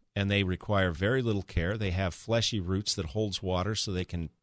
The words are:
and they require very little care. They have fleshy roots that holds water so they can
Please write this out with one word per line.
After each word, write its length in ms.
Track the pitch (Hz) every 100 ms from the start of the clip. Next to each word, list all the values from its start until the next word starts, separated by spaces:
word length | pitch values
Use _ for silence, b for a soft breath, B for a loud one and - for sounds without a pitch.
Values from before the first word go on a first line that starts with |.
| _
and 160 | 101 98
they 120 | 101
require 460 | 92 90 - 101 92
very 300 | 78 98 131
little 200 | 117 101
care. 340 | - - 85 110
They 140 | 101
have 240 | 92 95
fleshy 460 | - - 113 110 107
roots 340 | 87 95 -
that 120 | - 82
holds 360 | 107 107 95
water 320 | 95 90 92
so 180 | 107 -
they 120 | 92
can 260 | 92 87 80 _